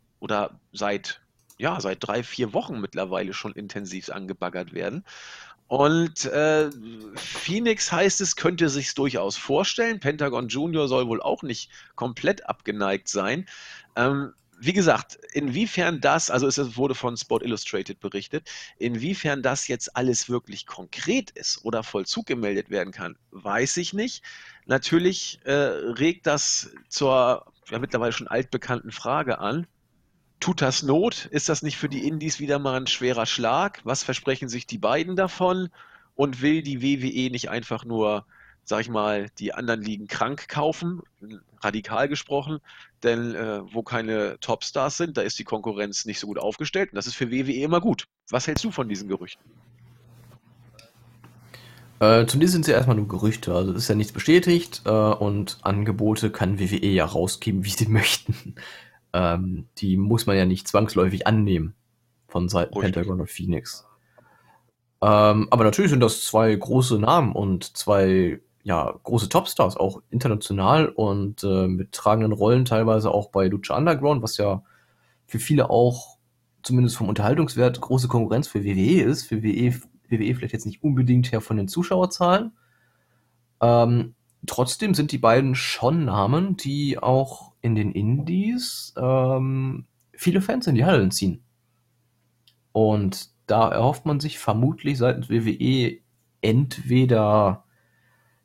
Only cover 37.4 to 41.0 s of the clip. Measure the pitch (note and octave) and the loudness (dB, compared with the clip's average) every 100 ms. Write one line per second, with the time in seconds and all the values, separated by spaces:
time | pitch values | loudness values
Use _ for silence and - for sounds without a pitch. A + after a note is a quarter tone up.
37.4 | - A#2 - A2 A#2 A2+ G#2+ G#2 - _ | -6 -8 -6 -8 -4 -2 0 -2 -6 _
38.4 | - _ - A2 A2+ A2 G#2 G#2 G#2 - | -20 _ -6 -4 -2 -2 -2 -2 -6 -10
39.4 | - - A#2+ A2+ G#2 G#2 G2+ - A#2 C#3+ | -10 -6 -4 -4 -4 -8 -8 -4 -4 -6
40.4 | - D3+ D3+ - E3+ F3+ | -8 -4 -2 -2 -6 -8